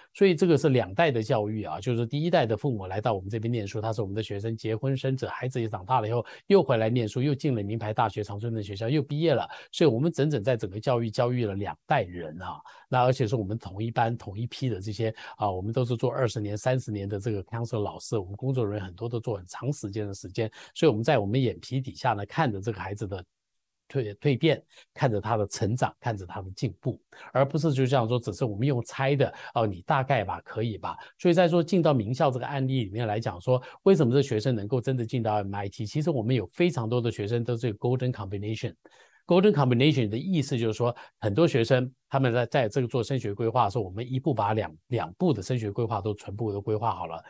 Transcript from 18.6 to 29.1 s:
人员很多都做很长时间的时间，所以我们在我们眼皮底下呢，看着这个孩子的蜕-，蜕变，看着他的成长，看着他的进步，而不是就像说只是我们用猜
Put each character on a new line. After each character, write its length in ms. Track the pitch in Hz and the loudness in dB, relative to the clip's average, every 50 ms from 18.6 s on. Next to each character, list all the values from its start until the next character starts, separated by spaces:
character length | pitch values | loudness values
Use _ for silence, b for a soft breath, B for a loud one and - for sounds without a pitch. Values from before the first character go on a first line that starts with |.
| 117 | 0
人 120 | 101 104 104 | -2 -2 -4
员 60 | 92 | -6
很 100 | 92 90 | -8 -10
多 140 | 90 - - | -10 -8 -6
都 120 | 117 117 | -6 -6
做 160 | - 127 110 | -4 -4 -6
很 80 | 92 90 | -6 -8
长 240 | - - - - 131 | -12 -12 -8 -4 -4
时 180 | 147 - - 101 | -4 -4 -6 -6
间 160 | 101 110 104 | -6 -6 -6
的 80 | 101 98 | -6 -8
时 160 | - - 92 | -10 -14 -10
间， 200 | 95 - 113 110 B B B B B | -4 -4 -4 -4 B B B B B
所 120 | - - | 2 4
以 40 | 156 | 4
我 40 | 117 | 4
们 100 | 107 117 | 4 2
在 140 | 160 151 120 | 2 2 2
我 80 | 101 | 2
们 140 | 98 110 135 | 2 0 0
眼 180 | 131 113 - - | 0 0 -2 -4
皮 200 | - - 127 135 | -8 -6 -6 -6
底 140 | 131 - - | -6 -6 -6
下 200 | - - 127 110 | -2 0 0 0
呢， 100 | 101 101 | 0 -4
看 260 | - - - 165 131 | -4 0 0 0 0
着 100 | 104 95 | 0 -2
这 120 | 95 117 | -4 -4
个 80 | 107 98 | -6 -6
孩 140 | 95 98 101 | -6 -8 -8
子 120 | 101 113 | -8 -8
的 160 | 95 101 92 92 _ _ _ _ _ _ _ _ _ _ _ _ - | -8 -8 -8 -12 _ _ _ _ _ _ _ _ _ _ _ _ -8
蜕-， 260 | - 135 120 104 101 - | -4 -4 -4 -4 -4 -2
蜕 200 | - 147 135 110 | 0 2 2 4
变， 240 | - 160 135 - - B B B B B - | 4 4 2 2 -2 B B B B B -4
看 160 | - - 131 | 0 0 2
着 100 | 107 101 | 2 2
他 160 | - 107 117 | 0 0 0
的 80 | 110 104 104 | 0 0 0
成 260 | - - 117 98 113 | -2 -2 0 0 0
长， 180 | 127 127 110 - _ | 2 0 -2 -2 _
看 180 | - 123 110 | -6 -6 -6
着 80 | 98 95 | -6 -8
他 160 | 87 - 107 | -10 -12 -10
的 80 | 95 95 | -10 -12
进 200 | 95 - - 110 - - | -8 -4 -4 -6 -4 -4
步， 200 | - 131 107 - _ _ B B B B | -6 -6 -6 -6 _ _ B B B B
而 120 | B 123 139 | B 2 2
不 140 | 135 - 156 | 2 0 0
是 140 | 143 165 | 0 2
就 120 | 139 131 135 | 2 2 2
像 220 | 123 139 131 117 | 2 2 2 2
说 140 | 110 123 123 | 2 0 -2
只 120 | 117 117 | -2 -4
是 120 | 95 - 107 | -4 -2 -4
我 100 | 104 104 | -4 -2
们 100 | 98 123 | 0 0
用 160 | 143 139 120 113 | 0 0 0 -4
猜 320 | - - - 135 135 | -6 -4 -2 0 2